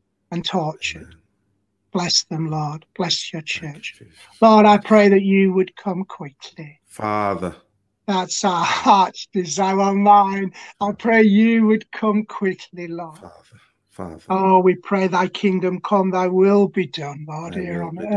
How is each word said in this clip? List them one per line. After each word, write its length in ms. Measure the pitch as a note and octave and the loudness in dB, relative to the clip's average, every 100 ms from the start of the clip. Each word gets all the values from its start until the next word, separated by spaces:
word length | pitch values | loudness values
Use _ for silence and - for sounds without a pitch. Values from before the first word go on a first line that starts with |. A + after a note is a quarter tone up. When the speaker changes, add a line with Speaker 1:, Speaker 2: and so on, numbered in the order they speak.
| _ _ _ | _ _ _
Speaker 1:
and 120 | E3+ | -10
tortured. 580 | E3 F#3+ D#3 D#3 - D#2+ | -6 -4 -6 -8 -12 -12
Speaker 2:
Amen. 120 | - - _ _ _ _ _ _ _ | -18 -20 _ _ _ _ _ _ _
Speaker 1:
Bless 320 | F#3+ F3 - | -6 -2 -4
them, 260 | - D#3+ D#3+ | -4 -8 -6
Lord. 340 | D#3 D3+ D3+ _ - | -6 -8 -10 _ -8
Bless 360 | F3 - - | -6 -6 -8
your 100 | E3 | -12
Speaker 2:
Thank 200 | D#3 - | -10 -12
you, 100 | D#3 | -12
Speaker 1:
church. 220 | D3 - - | -16 -20 -20
Speaker 2:
Jesus. 160 | - _ - _ | -20 _ -20 _
Speaker 1:
Lord, 260 | A3+ A3 G#3 | 6 8 8
I 60 | |
Speaker 2:
Thank 100 | G#3 | 4
you. 40 | - | 4
Speaker 1:
pray 200 | A3 G3+ | 4 6
that 140 | G3 | 4
you 300 | G3 G3 F#3+ | 4 2 2
would 220 | F#3 F#3 - | 2 -2 -6
come 280 | G3+ F3+ | -8 -8
quickly. 760 | F#3+ - D3+ _ - - D3+ _ _ | -10 -12 -16 _ -20 -18 -20 _ _
Speaker 2:
Father. 680 | - G#2+ G#2+ G#2 F#2+ F2+ - _ _ _ _ - | -10 -4 -2 -2 -4 -8 -12 _ _ _ _ -4
Speaker 1:
That's 380 | F#3+ F#3 - | -4 -4 -4
our 200 | G3 F3 | -2 -2
heart's 640 | E3+ - - G3+ F#3 - - | -2 -2 2 2 2 -2 -10
desire, 460 | G3 F3 D3 F#3+ F#3+ | -8 -6 -4 -2 0
our 140 | G3 | 0
mine. 580 | G3 G3+ G3+ F#3+ G3 F#3+ - - - | 2 6 6 4 -2 -8 -10 -20 -8
I 60 | G3+ | -6
Speaker 2:
Father. 100 | G#3 | -4
Speaker 1:
pray 260 | A#3 A3+ | 0 4
you 440 | A3 G3 A3+ A3+ G#3+ | 4 4 4 4 2
would 240 | A3 - | 0 -2
come 320 | - A3 G3+ | -6 -2 -2
quickly, 640 | G#3+ - G3 F#3 - F3 F3 | -4 -6 -6 -6 -14 -16 -14
Lord. 300 | E3+ E3 D#3 | -14 -14 -18
Speaker 2:
Father. 160 | F#2 E2 _ A2+ _ _ _ | -20 -20 _ _ _ _ _
Father. 340 | - F2+ D#2+ _ | -16 -14 -14 _
Speaker 1:
Oh, 280 | F#3+ F#3+ F#3 | -2 2 4
we 140 | F#3 F3 | 4 0
pray 300 | - G3+ F#3 | -4 -2 -2
thy 200 | F3+ F#3 | -2 -4
kingdom 520 | - G#3 F#3 F3+ F3+ | -2 -2 0 -2 -6
come, 300 | - G3+ F#3+ | -2 0 0
thy 160 | F#3 F#3 | 0 0
will 420 | F#3 F#3+ G3+ G3 | 2 4 4 2
be 180 | G3 E3 | 0 -6
done, 380 | - C#3+ C#3+ D3+ | -6 -12 -12 -12
Lord, 260 | D3+ E3 | -12 -10
Speaker 2:
Thy 60 | F#3 | -10
Speaker 1:
here 220 | F3 F3 | -8 -8
Speaker 2:
will 60 | E3+ | -8
Speaker 1:
on 60 | E3+ | -10
Speaker 2:
be 60 | |
done. 120 | G#3 | -6